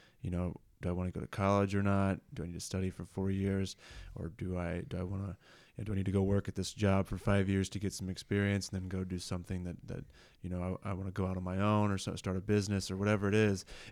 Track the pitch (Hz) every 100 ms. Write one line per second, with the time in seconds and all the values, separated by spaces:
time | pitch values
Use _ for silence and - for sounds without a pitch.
0 | - _ - 87 87 - - _ 87 90
1 | 90 - - - 98 101 101 98 101 98
2 | 98 92 - - 82 85 - 95 92 -
3 | 90 - 95 95 98 98 95 - - -
4 | - - 85 - 90 90 87 85 - 90
5 | 92 98 98 90 - - - - 104 98
6 | 95 98 98 101 95 95 92 - 101 98
7 | 95 92 - 101 95 98 95 98 95 -
8 | 95 87 - 101 101 101 - 95 92 95
9 | 92 90 - 92 87 92 90 80 - 90
10 | - - - _ 87 90 90 92 101 92
11 | 95 92 92 92 90 95 104 107 104 98
12 | - - 98 92 104 104 98 101 - 95
13 | 104 104 101 107 107 95 - - -